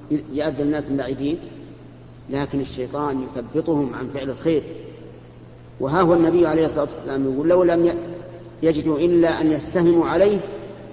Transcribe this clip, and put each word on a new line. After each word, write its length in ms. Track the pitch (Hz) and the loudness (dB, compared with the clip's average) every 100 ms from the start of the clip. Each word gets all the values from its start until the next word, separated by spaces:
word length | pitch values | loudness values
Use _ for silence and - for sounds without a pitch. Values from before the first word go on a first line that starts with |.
| - | -4
ي-، 140 | 151 - | -4 -4
يأذن 280 | 131 151 135 | -4 -2 0
الناس 300 | 143 151 143 | -2 -2 -2
من 60 | 139 | -4
بعيدين، 420 | 127 131 143 170 - - - - - - - - - | -4 -4 -4 -4 -8 -16 -18 -20 -20 -20 -20 -20 -6
لكن 300 | 139 143 139 | -4 -2 -4
الشيطان 600 | 127 - 123 143 147 135 | -4 -6 -6 -4 -2 -2
يثبطهم 720 | 127 127 117 147 165 151 135 | -4 -8 -6 -4 0 0 0
عن 140 | 117 127 | -4 -8
فعل 160 | 139 135 | -8 -8
الخير. 320 | 120 165 156 - - - - - - - - - - - - | -4 0 0 -2 -12 -16 -18 -18 -20 -20 -20 -20 -20 -18 -8
وها 220 | 135 160 | -2 2
هو 120 | 170 | 4
النبي 320 | 175 165 170 165 | 6 6 4 4
عليه 180 | 160 | 4
الصلاة 240 | 156 156 147 - | 2 0 -2 -4
والسلام 380 | 139 139 135 | -6 -2 -2
يقول: 140 | 131 156 | 0 2
لو 160 | 180 | 4
لم 220 | 175 170 170 | 4 4 2
ي-، 80 | 165 - - - - - - | 0 -6 -12 -14 -16 -18 -2
يجدوا 360 | 160 151 151 147 | 0 2 0 2
إلا 420 | 175 175 165 151 | 4 4 4 4
أن 120 | 156 | 2
يستهموا 540 | 151 - 185 175 170 143 | 0 0 2 4 4 4
عليه 320 | 165 202 202 - - - - - | 4 4 4 -4 -10 -12 -16 -16